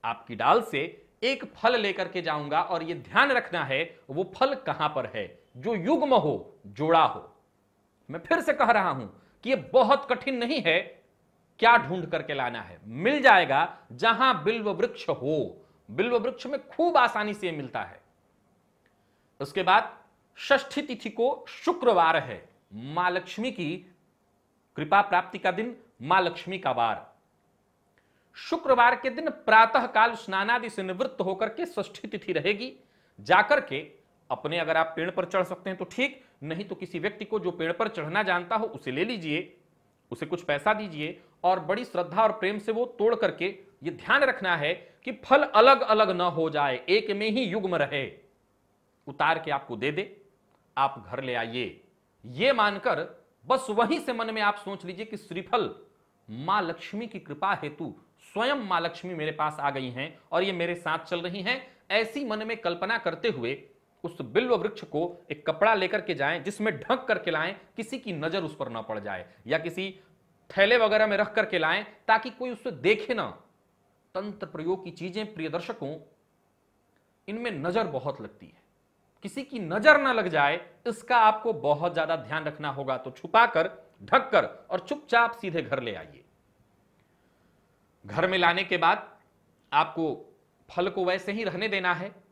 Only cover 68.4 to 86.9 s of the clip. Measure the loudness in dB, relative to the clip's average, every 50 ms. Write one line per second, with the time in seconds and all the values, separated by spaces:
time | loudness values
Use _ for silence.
68.4 | -4 -6 -6 -8 -8 -6 -6 -8 -6 -6 -8 -6 -6 -6 -8 -8 -10 -14 -20 _
69.4 | _ -2 -2 -2 -2 -4 -8 -6 -8 -8 -8 -14 _ _ _ _ _ _ _ _
70.4 | _ _ 2 2 4 6 6 6 6 4 4 4 4 2 2 0 0 0 0 -2
71.4 | -2 0 0 0 0 2 0 0 -2 -6 -16 _ _ 2 2 2 2 -4 -10 -8
72.4 | -8 -8 -8 -6 -8 -10 -10 0 2 2 2 2 0 -4 -4 -4 -4 -8 -10 -14
73.4 | _ _ _ _ _ _ _ _ _ _ _ _ _ _ _ -8 -8 -8 -10 -12
74.4 | -14 -12 -10 -8 -4 -4 -4 -4 -4 -14 -12 -10 -10 -8 -6 -8 -8 -8 -8 -8
75.4 | -8 -6 -6 -6 -6 -8 -10 -8 -8 -10 -10 -12 -14 _ _ _ _ _ _ _
76.4 | _ _ _ _ _ _ _ _ _ _ _ _ _ _ _ _ _ -12 -10 -8
77.4 | -6 -6 -6 -4 -4 0 0 0 0 0 -4 -4 -4 -6 -8 -8 -12 -16 -16 _
78.4 | -20 -20 _ _ _ _ _ _ _ _ _ _ _ _ _ _ -16 -12 -10 -10
79.4 | -12 -10 -10 -10 -6 -4 -4 6 8 8 8 8 6 2 0 0 0 0 2 4
80.4 | 4 4 2 -2 -6 -12 -20 _ _ -8 -8 -8 -4 2 4 6 6 6 4 4
81.4 | -2 -4 -4 0 2 2 2 2 2 -2 0 0 0 0 -2 -4 -4 -6 -6 -4
82.4 | -4 -6 -8 -6 -8 -6 -6 -6 -4 -4 -4 -4 -4 -10 -14 -12 -14 2 6 6
83.4 | 6 6 4 2 0 0 -2 -12 -20 _ _ _ -2 2 2 4 4 6 4 4
84.4 | 4 4 -4 -14 -12 _ -6 -6 -4 -6 -10 -10 -4 2 4 4 4 4 0 -6
85.4 | -8 -4 -4 -4 -4 -2 -4 -4 -4 -6 -8 -8 -12 -16 -20 -20 _ _ _ _
86.4 | _ _ _ _ _ _ _ _ _ _